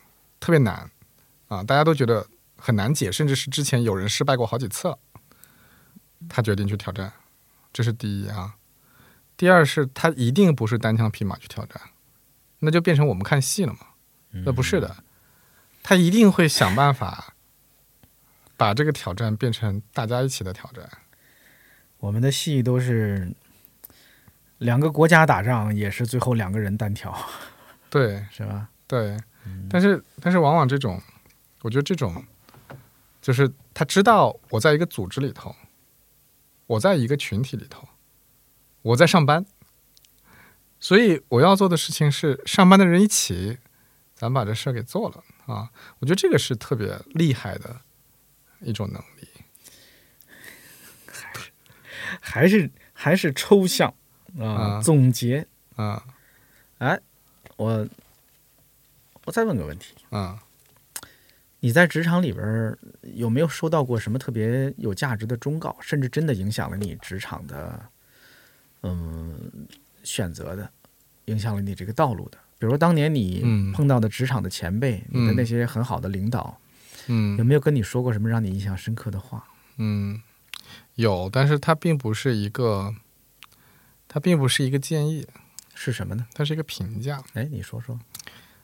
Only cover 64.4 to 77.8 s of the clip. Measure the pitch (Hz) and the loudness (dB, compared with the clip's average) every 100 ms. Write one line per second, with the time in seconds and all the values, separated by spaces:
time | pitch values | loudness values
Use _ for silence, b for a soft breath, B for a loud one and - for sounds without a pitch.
64.4 | 110 127 135 - 113 95 135 107 113 120 | -2 -2 -4 -6 -6 -4 -4 -4 -6 -6
65.4 | 143 156 - - - 147 127 151 156 101 | -6 -6 -8 -10 -6 -4 -2 -2 -2 -2
66.4 | 98 113 80 95 127 135 - 92 - - | -4 -4 -6 -6 -8 -10 -12 -12 -10 -12
67.4 | - 71 - 82 107 _ b b b b | -12 -12 -12 -14 -18 _ b b b b
68.4 | b b b _ 92 87 82 80 82 - | b b b _ -8 -6 -8 -10 -12 -12
69.4 | - - - - _ _ - - 87 - | -16 -16 -20 -20 _ _ -10 -6 -6 -8
70.4 | - 95 120 _ _ _ _ _ - 110 | -12 -12 -14 _ _ _ _ _ -6 -4
71.4 | 110 101 98 92 95 113 143 95 95 - | -2 -4 -4 -8 -8 -2 -2 -2 -10 -18
72.4 | _ _ 113 147 170 160 151 147 92 92 | _ _ -2 2 2 2 2 0 -2 -2
73.4 | 120 104 98 98 143 127 110 - 127 127 | 0 0 0 0 2 2 0 -2 -2 -2
74.4 | 92 - 85 104 135 98 - 131 113 113 | -4 -8 -6 -2 -2 -4 -4 0 2 2
75.4 | 117 117 120 113 107 90 92 98 104 117 | 0 -2 -2 -4 -4 -4 -4 -4 -4 -4
76.4 | - - _ B B B - 117 104 101 | -6 -14 _ B B B -4 0 0 2
77.4 | 117 147 151 139 | 2 4 2 0